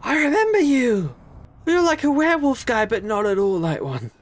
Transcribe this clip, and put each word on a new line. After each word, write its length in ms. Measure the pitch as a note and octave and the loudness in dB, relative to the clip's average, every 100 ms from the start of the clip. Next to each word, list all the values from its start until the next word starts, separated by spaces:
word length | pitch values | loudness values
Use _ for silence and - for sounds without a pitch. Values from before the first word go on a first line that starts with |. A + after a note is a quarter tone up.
I 160 | - D4+ | -2 0
remember 360 | D4 D#4 A4 G#4+ | 2 2 2 2
you! 540 | D4+ C4+ B3 G#3 D#3+ - - - - - - | 2 2 2 0 -2 -8 -20 -20 -20 -12 -2
You're 160 | F4 | 2
like 200 | E4+ D#4 | 2 2
a 80 | C#4+ | 0
werewolf 540 | C#4+ D#4 E4 C#4+ C4 - | 2 2 2 0 -2 -2
guy, 220 | A3+ G#3+ | -2 0
but 160 | A3 | -2
not 240 | G3+ G#3 G#3 | -2 -2 0
at 100 | G3 | 0
all 220 | G3+ F#3 | 0 0
like 220 | E3 D3+ | -2 -4
one. 260 | C3+ B2+ A2 _ | -4 -6 -10 _